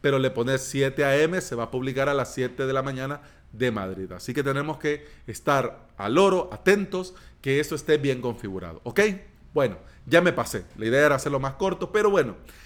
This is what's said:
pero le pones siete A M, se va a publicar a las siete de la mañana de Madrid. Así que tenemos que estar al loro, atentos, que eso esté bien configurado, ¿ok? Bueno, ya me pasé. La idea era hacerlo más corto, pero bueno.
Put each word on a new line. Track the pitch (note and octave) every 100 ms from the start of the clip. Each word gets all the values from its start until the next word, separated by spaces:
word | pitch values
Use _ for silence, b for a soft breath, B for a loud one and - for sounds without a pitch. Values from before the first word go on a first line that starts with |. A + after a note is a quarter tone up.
pero | D3 C3+
le | C3
pones | B2+ A#2+ C3+
siete | - C3+ C3+ C3+ C#3
A | C#3+
M, | D#3+ F3+
se | - A#2
va |
a | A#2
publicar | B2+ C3 B2+ C#3
a |
las | C#3+ A#2+
siete | - B2+ B2+ C3+
de |
la | C3+
mañana | C3+ C3 C3+ C#3+ B B B
de | A2 B2+
Madrid. | G#2+ F#2+ F#2+ F#2
Así | F2+ -
que | B2+
tenemos | C#3 C#3 D3+ D3
que | D3+ D3 B B -
estar | G#2+ - C#3 A#2+ - - -
al | G2+ D3
loro, | G3 F#3 -
atentos, | G#2+ F#3+ G3+ F#3 F#3 F3+ B B -
que | C3+ C#3
eso | D3
esté | D3+ - D3+
bien | C#3 B2+
configurado, | B2 G#2+ G2+ F#2 F2 E2
¿ok? | A#2+ - G#3+ F#3+ - - -
Bueno, | D3+ B2 F2+ b b -
ya | E3
me | F3
pasé. | B2 A2+ G#2 - -
La | A2
idea | C3+ D3
era | C3+
hacerlo | C#3+ C#3
más | C3+
corto, | - F#3+ F#3 F3
pero | G#3+ G#3
bueno. | G3 B2 F#2 - B